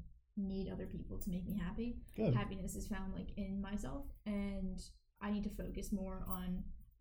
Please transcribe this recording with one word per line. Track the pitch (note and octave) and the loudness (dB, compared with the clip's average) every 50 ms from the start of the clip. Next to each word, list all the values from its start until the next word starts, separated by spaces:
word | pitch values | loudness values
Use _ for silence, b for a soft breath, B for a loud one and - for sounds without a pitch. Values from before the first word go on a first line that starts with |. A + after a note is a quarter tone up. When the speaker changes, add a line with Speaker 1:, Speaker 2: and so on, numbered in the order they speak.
| F3 - - - - _ - | -4 -8 -10 -16 -16 _ -2
Speaker 1:
need | G#3 G3 F#3+ F#3+ G3 F#3+ F#3 | 0 0 2 2 0 0 0
other | F#3 F3 - | 0 -2 -2
people | - F#3 F3 - - F#3+ F#3 | -2 -4 -4 -4 -4 -2 -2
to | - G3+ | 0 0
make | F3 F#3 F3+ | 0 0 0
me | F3+ F#3+ | 0 0
happy. | G#3 F3 F3 - - A3+ A#3+ A#3 - - - - | 2 2 0 2 2 0 0 0 -2 -4 -6 0
Speaker 2:
Good. | - A3 F#3 B2 | 4 6 8 8
Speaker 1:
Happiness | G#3 G3+ - G3 F#3+ - - - | 8 6 2 0 -2 -2 -2 -2
is | - - | -2 -2
found, | - G#3 F#3+ F#3+ F#3+ F#3 | 0 0 0 0 -2 -2
like, | F3 F#3+ - - | -2 -2 -4 -2
in | G#3 G3+ F#3+ G3 G3 | -2 0 0 0 0
myself, | G3 G3 G3+ G#3 G#3+ G#3+ - C#4 - - - - - | 0 0 0 -2 -2 -2 -2 -2 -4 -6 -8 -6 -2
and | G#3 G3+ G3+ G3+ G3+ G3 G3 F#3+ F#3 F#3 F3+ - - - - _ _ _ - | 0 0 2 2 0 0 0 0 0 0 -2 -4 -8 -12 -18 _ _ _ -4
I | G3+ G#3 | -2 0
need | G#3 G3+ G3+ | 2 2 2
to | G3+ | 0
focus | - - F#3 F3+ - F#3+ G3 - | -2 -2 -4 -2 -2 -2 0 2
more | G#3 F#3 F#3 F#3+ F#3 F#3 - | 2 2 2 2 0 0 0
on | - F#3 F3+ F3+ F3+ F3+ F#3 - - - - - - - - | 0 0 0 2 2 2 0 0 -2 -4 -6 -8 -10 -6 -4